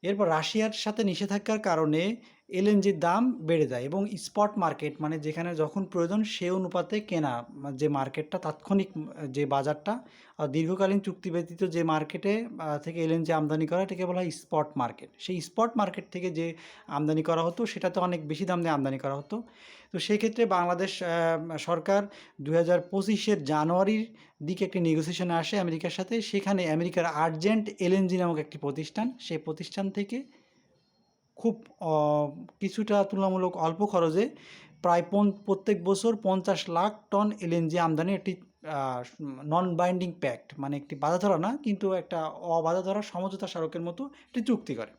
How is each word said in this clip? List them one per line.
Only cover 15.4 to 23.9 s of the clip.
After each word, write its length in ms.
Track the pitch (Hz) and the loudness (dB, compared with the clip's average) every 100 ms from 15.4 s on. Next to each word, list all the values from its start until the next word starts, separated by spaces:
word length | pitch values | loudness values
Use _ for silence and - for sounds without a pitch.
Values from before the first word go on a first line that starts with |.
স্পট 360 | 156 - 226 233 | -6 0 0 2
মার্কেট 320 | 202 180 - | -2 -2 -10
থেকে 200 | 180 180 | -6 -6
যে 240 | 160 165 165 - - - | -4 -6 -6 -16 -20 -6
আমদানি 360 | 143 151 156 | -2 2 2
করা 200 | 160 165 | 2 2
হতো 220 | 165 170 233 | 0 -2 -4
সেটা 240 | - 185 | -2 -2
তো 120 | 180 | 0
অনেক 260 | 180 175 151 | 0 -2 -4
বেশি 180 | 151 185 | -6 -2
দাম 140 | 180 | 0
দিয়ে 120 | 165 | 2
আমদানি 260 | 151 135 135 | 0 0 -2
করা 180 | 139 139 | -4 -6
হতো। 280 | 147 214 240 - - - - | -6 -10 -10 -18 -20 -20 -10
তো 80 | 180 | -8
সেই 180 | - 208 | 0 0
ক্ষেত্রে 280 | 220 214 226 | 0 0 2
বাংলাদেশ, 580 | 185 175 175 190 - | 4 2 0 -2 -2
আহ, 540 | 180 165 165 165 165 156 | -2 2 2 0 -2 -8
সরকার 460 | - 170 165 196 202 - - _ | -2 -2 2 2 2 -10 -20 _
দুই 140 | 139 160 | 0 2
হাজার 260 | 170 175 | 6 4
পঁচিশের 640 | 175 196 196 208 - 202 | 2 -4 0 0 2 0
জানুয়ারির 720 | 139 151 156 175 190 | 2 2 4 4 4